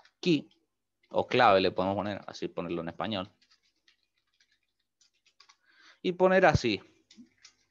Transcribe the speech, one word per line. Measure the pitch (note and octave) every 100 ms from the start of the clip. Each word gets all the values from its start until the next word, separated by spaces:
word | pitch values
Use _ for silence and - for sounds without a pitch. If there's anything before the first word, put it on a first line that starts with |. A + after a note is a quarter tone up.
| _ _
key, | F3+ D3+ - _ _ _ _ _ _
o | - F#2
clave | B2+ A#2+ F#2+
le | F#2
podemos | F2 F#2
poner, | G2 G2 G2 -
así | - F2+
ponerlo | - F2 E2+
en | E2
español. | - F2+ G#2 F#2 _ _ _ _ _ _ _ _ _ _ _ _ _ _ _ _ _ _ _ _ _ _ _ _ _ - _
Y | F#3
poner | F3+ F#3 F#3+ F#3
así. | D3+ A#2+ G2 - _ _ - - _ - _ _